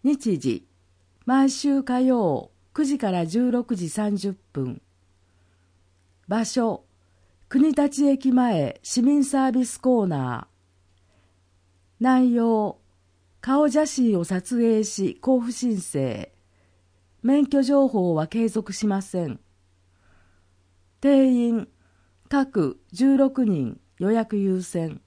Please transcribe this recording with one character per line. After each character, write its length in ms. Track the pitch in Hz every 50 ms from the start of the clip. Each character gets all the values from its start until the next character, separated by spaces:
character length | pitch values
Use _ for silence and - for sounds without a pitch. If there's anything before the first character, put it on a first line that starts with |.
日 380 | - 262 294 277 - 233 190 143
時、 260 | 123 131 113 - _ _ _ _ _ _ _ _ _ _ _ _ _
毎 260 | - 254 269 269 269
週 320 | 269 - - 285 277 277 269
火 180 | 269 247 247
曜、 500 | 254 262 254 240 208 170 139 123 - - _ _ _ _ _
九 100 | - 311
時 140 | 269 294
か 140 | 262 - 202
ら 140 | 180 175 170
十 260 | 160 170 233 247 247
六 240 | 233 247 233 - 247
時 140 | 180 175 160
三 260 | - 214 214 208 202
十 180 | 196 196 202 190 _ _ _ _
分。 280 | 139 135 127 - - _ _ _ _ _ _ _ _ _ _ _ _ _ _ _ _ _ _ _ _ _ _ _ _ _ _ _ _ _
場 180 | - 196 226 226
所、 400 | 220 - 262 233 226 175 - _ _ _ _ _ _ _ _ _ _ _ _ _
国 260 | _ - 262 285 320 277
立 320 | - 285 285 285 262 294
駅 260 | 277 277 269 269 262
前 480 | 247 254 247 240 214 165 143 123 - -
市 220 | _ - - 247 233
民 200 | 269 294 294 269
サ 240 | 262 - 269 262
ー 40 | 262
ビ 140 | 226 254 254
ス 120 | 233 -
コ 260 | - - 254 254 233 202
ー 20 |
ナ 400 | 185 160 139 131 127 123 - - _ _ _ _ _ _ _ _ _ _ _ _ _ _ _ _ _ _ _ _ _ _ _ _ _ _ _ _ _ _ _
ー。 40 | 226
内 300 | 254 262 254 254 247 240
容、 460 | 233 226 233 226 214 214 196 - _ _ _ _ _ _ _ _ _ _ _ _ _
顔 300 | - - 262 - 302 294
写 160 | 226 - -
真 320 | - - - 247 233 208
を 60 | 175 170
撮 320 | - 190 185 185 - 247
影 280 | 233 233 226 226 214 214
し 360 | 202 - - 196 - - -
交 180 | - 262 262 254
付 100 | 233 233
申 260 | 240 - 254 247 220 185
請。 520 | - - - 143 135 127 110 - - - _ _ _ _ _ _ _ _ _ _ _ _ _ _ _ _ _ _
免 240 | - 233 269 294 285
許 160 | 277 285 277
情 260 | 269 240 285 277 269
報 280 | 262 247 208 180 175 165
は 120 | 156 156
継 200 | 160 - 226 226
続 260 | 220 - 226 - - 190
し 140 | - -
ま 140 | 208 196 196
せ 240 | 190 - - 185 170
ん。 140 | 147 113 - _ _ _ _ _ _ _ _ _ _ _ _ _ _ _ _ _ _ _ _ _ _ _ _ _ _ _ _ _ _ _ _
定 280 | - 277 285 269 269 262
員、 380 | 254 240 240 233 226 226 - - _ _ _ _ _ _ _ _ _ _ _ _
各 500 | - 277 269 269 - 214 160 135 - - _ _ -
十 240 | 175 254 277 269
六 280 | 262 277 269 269 269 254
人、 340 | 214 190 151 131 113 - - _ _ _ _
予 100 | 175 196
約 280 | 220 226 220 220 220
優 260 | 202 196 196 185 185 180
先。 380 | - - 175 165 160 151 - _